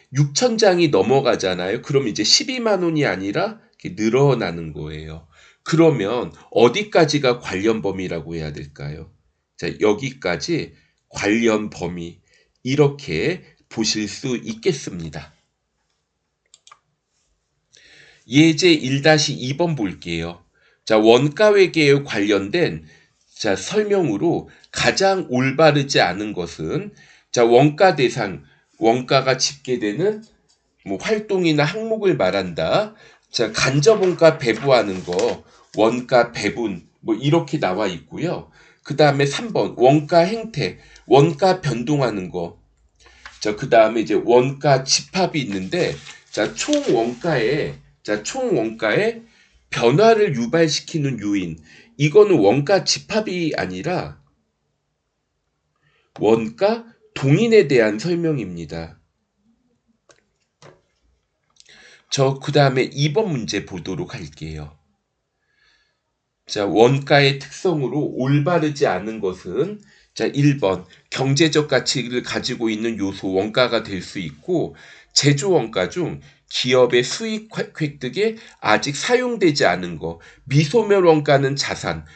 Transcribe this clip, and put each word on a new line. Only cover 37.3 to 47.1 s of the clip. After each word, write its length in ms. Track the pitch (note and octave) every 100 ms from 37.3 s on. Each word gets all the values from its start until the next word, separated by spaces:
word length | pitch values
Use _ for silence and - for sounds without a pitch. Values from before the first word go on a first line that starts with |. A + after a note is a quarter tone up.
| E3 - D#3
나와 280 | F#2+ F#2 G#2
있고요. 640 | E2 - G2 D#3+ A2+ E2 _ _ _
그 120 | - C#3+
다음에 280 | D3 C#3 C#3
삼 260 | - A#3
번, 220 | C#3+ G2 -
원가 420 | B2+ D3+ D3 E3+
행태, 580 | F3 A3+ A3+ D3+ F#2+ - - - -
원가 540 | C3 D#3+ D3 F#3+ F#3
변동하는 680 | D3 A#2 A#2+ D3 B2 G#2 F2+
거. 320 | F2+ F2 - _ _ _ _ - _ - -
자, 160 | - -
그 140 | D3
다음에 320 | A2+ A2 A#2
이제 120 | G#2+
원가 720 | G2 G#2 A#2+ C3+ C#3 D3 C3+
집합이 560 | - - - F#3 F3 D#3
있는데, 560 | A2+ G2 F#2 - C3+ D2 - - _
자, 240 | - A2
총 400 | - - D4 C#4+
원가에, 800 | B2 A#2